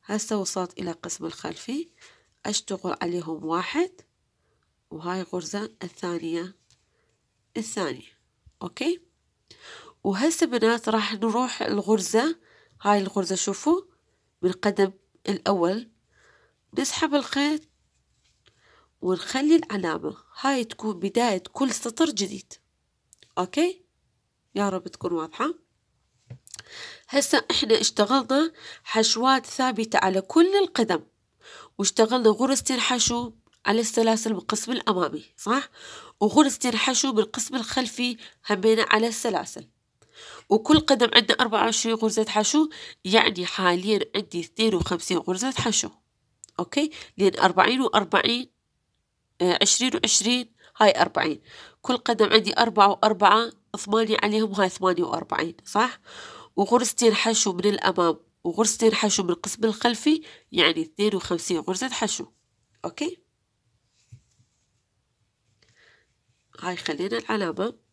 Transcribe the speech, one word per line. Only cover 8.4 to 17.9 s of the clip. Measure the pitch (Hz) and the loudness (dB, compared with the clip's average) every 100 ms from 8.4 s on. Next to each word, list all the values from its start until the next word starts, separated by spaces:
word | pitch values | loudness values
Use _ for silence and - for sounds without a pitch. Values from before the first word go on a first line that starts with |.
| - _ | -20 _
أوكي، | 185 - 294 349 _ _ _ _ _ - - - - _ | -14 -6 -4 -4 _ _ _ _ _ -20 -20 -20 -20 _
وهسه | - 190 294 330 311 | -4 0 0 2 0
بنات | 240 220 233 226 | 2 2 0 0
راح | 220 208 | 0 -2
نروح | 214 226 220 254 - | -2 -2 0 -2 -4
الغرزة، | - 208 202 214 190 220 285 330 _ _ _ _ | -4 -4 2 0 2 2 2 -4 _ _ _ _
هاي | 202 208 | 2 2
الغرزة | 196 208 180 190 | 2 -4 -2 -2
شوفوا | - 196 294 349 - _ _ _ _ _ | -2 -2 0 0 -2 _ _ _ _ _
من | 180 | -4
القدم | 180 208 208 196 190 _ _ - | 0 -2 2 0 0 _ _ -6
الأول، | 196 - 196 170 208 240 _ _ _ _ _ _ _ _ - | -2 0 2 2 0 -8 _ _ _ _ _ _ _ _ -4
نسحب | 269 - 311 285 | -4 -2 0 0
الخيط | - 277 285 302 _ _ _ | -2 -2 0 -2 _ _ _